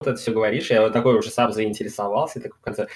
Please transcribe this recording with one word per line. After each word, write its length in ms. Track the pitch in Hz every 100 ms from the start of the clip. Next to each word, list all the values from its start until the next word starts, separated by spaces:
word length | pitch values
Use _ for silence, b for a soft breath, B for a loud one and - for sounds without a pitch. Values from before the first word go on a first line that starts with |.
вот 80 | 139
это 80 | 127
всё 160 | -
говоришь, 360 | 110 107 113 -
я 100 | 113
вот 100 | 110
такой 240 | 113 127 113
уже 120 | -
сам 220 | - 117
заинтересовался, 880 | 107 107 104 107 - 101 107 156 123
и 20 |
такой 160 | - -
в 20 |
конце: 240 | - 107 104